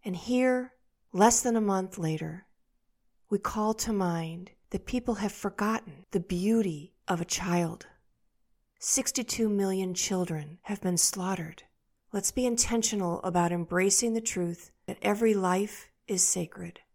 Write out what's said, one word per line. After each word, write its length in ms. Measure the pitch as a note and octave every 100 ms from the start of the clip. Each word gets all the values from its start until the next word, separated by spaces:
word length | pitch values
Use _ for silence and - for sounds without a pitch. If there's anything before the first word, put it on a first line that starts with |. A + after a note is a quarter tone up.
| -
And 100 | F3+
here, 560 | G#3 B3 B3+ B3+ B3+ _ _ _ _
less 300 | F3+ G#3+ A#3
than 160 | B3+ A3+
a 40 |
month 360 | G#3 F#3+ F#3+ G3
later, 480 | D#3+ D#3 D#3+ E3+ - _ _ _ _ _ _ _ _
we 80 | G3+
call 360 | - A3 G#3+
to 180 | A3 -
mind 600 | G#3 F3+ E3+ E3 E3+ F3+ _ _
that 160 | F#3+ -
people 300 | B3 A#3+ G#3
have 180 | G#3
forgotten 720 | - G3+ - G#3 A3 - D3 -
the 100 | F#3+
beauty 720 | F3 F3 G3 A3+ G3+ D3+ D3+ _ -
of 140 | F3
a 60 | E3+
child. 640 | - F3+ F3 E3+ E3+ - _ _ _ _ _ _ _ _ _
Sixty-two 720 | - C4 C4 - A#3+ - A3
million 440 | G3+ G3 F#3+ F#3
children 680 | F3+ - F#3 F3 D#3 D3 E3+
have 180 | - G3+
been 180 | F#3 F3
slaughtered. 640 | - F#3+ F#3 F#3 D#3+ - - _ _ _ _
Let's 180 | G3+ G3
be 140 | - B3
intentional 760 | A#3 - A#3 A3 G#3+ F3+ E3+
about 300 | F#3 F3 E3+
embracing 600 | F3 E3+ F3 F#3+ G3 A#3
the 80 | A3+
truth 500 | A3+ F#3 F3 E3+ - _ -
that 120 | -
every 320 | G3+ G#3 A3+
life 540 | G#3 F#3 F#3 G#3 - - _ -
is 180 | F#3+ -
sacred. 540 | F3+ E3 - F3 - _